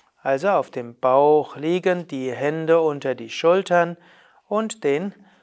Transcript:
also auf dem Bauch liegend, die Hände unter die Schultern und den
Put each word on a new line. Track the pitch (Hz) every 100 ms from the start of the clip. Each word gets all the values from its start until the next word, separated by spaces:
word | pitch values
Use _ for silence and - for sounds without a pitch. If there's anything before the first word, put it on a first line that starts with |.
| _ _
also | 135 135 180
auf | 185 131
dem | - 117 120
Bauch | 127 131 147 151 135 -
liegend, | 151 180 185 180 175
die | 139 131
Hände | 117 139 160 160 165
unter | 160 143 135 120
die | 113
Schultern | - 165 185 185 175 170 175 _ _ _ _ _
und | 208 220 -
den | 147 139 196 - _ _